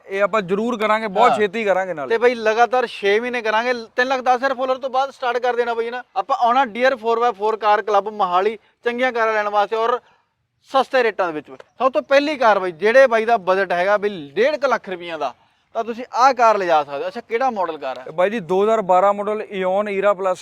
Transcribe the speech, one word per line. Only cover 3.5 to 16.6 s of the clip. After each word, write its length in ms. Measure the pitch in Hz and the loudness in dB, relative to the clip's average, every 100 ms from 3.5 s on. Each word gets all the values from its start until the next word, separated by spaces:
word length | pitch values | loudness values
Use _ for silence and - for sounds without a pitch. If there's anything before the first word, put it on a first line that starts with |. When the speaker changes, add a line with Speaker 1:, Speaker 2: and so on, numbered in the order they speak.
| 214 240 | -2 0
Speaker 2:
ਤਿੰਨ 360 | 247 226 - 254 | -4 -6 -2 0
ਲੱਖ 120 | 269 | 0
ਦਸ 160 | 247 254 | 0 0
ਹਜ਼ਾਰ 180 | 269 | 0
ਫਾਲੋਅਰ 240 | 247 262 262 | -2 -2 -2
ਤੋਂ 120 | 262 | -2
ਬਾਅਦ 200 | 254 269 | -2 -4
ਸਟਾਰਟ 280 | - 247 240 | -4 -4 -2
ਕਰ 180 | 247 233 | -2 -2
ਦੇਣਾ 180 | 233 | -2
ਬਾਈ, 140 | 233 233 | -2 -4
ਹਨਾ। 140 | 247 - 190 | -8 -10 -6
ਆਪਾਂ 200 | 190 269 | -4 0
ਆਉਣਾ 280 | 233 254 | 2 2
ਡੀਅਰ 320 | 262 202 254 254 | 0 0 0 0
ਫੋਰ 240 | 226 226 | -2 0
ਬਾਏ 120 | 240 | 0
ਫੋਰ 240 | 196 214 220 | 0 -2 0
ਕਾਰ 260 | 214 208 | 2 2
ਕਲੱਬ 260 | 214 202 202 | 2 0 0
ਮੋਹਾਲੀ, 500 | 214 185 175 208 220 _ _ | -2 0 0 0 -4 _ _
ਚੰਗੀਆਂ 280 | 233 240 262 | -6 -2 -2
ਕਾਰਾਂ 220 | 233 220 | 0 0
ਲੈਣ 140 | 214 208 | 0 0
ਵਾਸਤੇ 280 | 208 202 220 | 0 0 0
ਔਰ 240 | 226 247 - _ _ _ _ _ _ | 0 -2 -4 _ _ _ _ _ _
ਸਸਤੇ 300 | 277 233 262 | -2 0 0
ਰੇਟਾਂ 240 | 226 208 180 | 0 0 -4
ਦੇ 60 | |
ਵਿੱਚ। 140 | 151 135 131 - - | -4 -10 -18 -16 -2
ਸਭ 140 | 254 | -2
ਤੋਂ 100 | 294 | -2
ਪਹਿਲੀ 340 | 262 277 285 285 | 2 2 2 0
ਕਾਰ 220 | 240 202 | 2 2
ਬਾਈ, 140 | 185 | 0
ਜਿਹੜੇ 340 | 156 208 254 269 | -2 2 6 6
ਬਾਈ 180 | 226 | 4
ਦਾ 120 | 220 233 | 2 0
ਬਜਟ 360 | 180 190 190 | 2 0 0
ਹੈਗਾ 240 | 175 185 208 | 0 0 0
ਵੀ 360 | 208 196 143 | 0 -6 -8
ਡੇਢ 220 | 143 254 302 | 0 0 0
ਕੁ 120 | 269 | -2
ਲੱਖ 200 | 220 - | -2 -4
ਰੁਪਈਆ 280 | 180 175 160 | -10 -8 -6
ਦਾ, 180 | 135 - _ _ _ | -6 -8 _ _ _
ਤਾਂ 100 | - | -8
ਤੁਸੀਂ 200 | 220 226 - | -8 -8 -6
ਆਹ 200 | 220 262 | 2 2
ਕਾਰ 240 | 247 226 | 4 4
ਲਿਜਾ 260 | 214 | 4